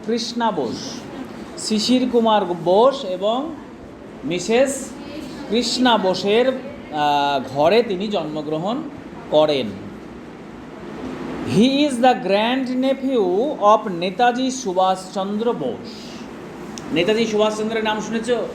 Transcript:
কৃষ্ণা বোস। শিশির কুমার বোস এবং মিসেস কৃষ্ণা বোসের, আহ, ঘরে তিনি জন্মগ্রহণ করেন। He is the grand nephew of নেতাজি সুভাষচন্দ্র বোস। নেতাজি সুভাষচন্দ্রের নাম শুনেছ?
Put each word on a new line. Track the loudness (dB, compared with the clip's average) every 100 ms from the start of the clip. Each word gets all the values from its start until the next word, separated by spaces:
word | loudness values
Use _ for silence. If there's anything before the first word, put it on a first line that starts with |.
| -2
কৃষ্ণা | -2 -2 -2 0 0
বোস। | -4 -4 -8 -10 -12 -12 -12 -14 -14 -10 -2
শিশির | 0 4 2 4
কুমার | 4 4 4 2 -2 4
বোস | 6 6 4 -6 -2
এবং | -2 -2 -4 -10 -14 -16 -18 -16 -16 -10 -4
মিসেস | -4 2 4 4 0 -8 -12 -12 -12 -12 -12 -2
কৃষ্ণা | 0 0 2 4 6 4
বোসের, | 0 2 4 4
আহ, | 0 -8 -14 -8 0 2 4 2 0 -2
ঘরে | 2 6 6 4
তিনি | -2 -2 -2
জন্মগ্রহণ | -2 -6 -4 -2 -2 -4 -6 -12 -14 -14 2 6
করেন। | 6 4 0 -6 -12 -14 -14 -16 -16 -16 -16 -16 -16 -14 -12 -10 -10 -8 -8 -6 0
He | 4 4 4 2
is | 4 4
the | 4 2
grand | 2 2 0 -2 0 0
nephew | 0 0 2 2 2 0 2 4
of | 4 2 -4
নেতাজি | -4 2 2 4 -2 -2
সুভাষচন্দ্র | -2 2 2 2 -4 -6 -4 0 -2 0
বোস। | -4 -6 -10 -12 -14 -14 -14 -14 -14 -12 -12 -12 -4 0
নেতাজি | 2 2 0
সুভাষচন্দ্রের | 2 0 0 -4 -2 -2
নাম | -2 -4
শুনেছ? | -4 -2 -2 -2